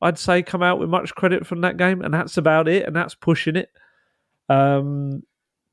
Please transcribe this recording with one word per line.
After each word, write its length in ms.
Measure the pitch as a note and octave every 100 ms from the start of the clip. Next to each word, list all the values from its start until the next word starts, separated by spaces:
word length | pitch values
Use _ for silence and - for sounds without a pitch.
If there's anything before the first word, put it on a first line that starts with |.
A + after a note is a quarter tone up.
I'd 180 | E3+ E3
say, 240 | - F3+
come 180 | F3 F#3
out 160 | F3 F3+
with 100 | E3
much 240 | F3 - -
credit 300 | F#3+ F3 -
from 160 | E3+
that 160 | F3+ -
game, 240 | F3+ F#3
and 120 | -
that's 240 | D#3 - -
about 300 | D#3 D#3 D#3+
it, 180 | F#3 -
and 100 | D#3+
that's 200 | F3 -
pushing 400 | - E3 - E3
it. 140 | - _ _ _ _ _ _ _ -
Um, 760 | C3+ C#3 C#3 C#3+ C#3+ C#3 C#3 - _ _ _ _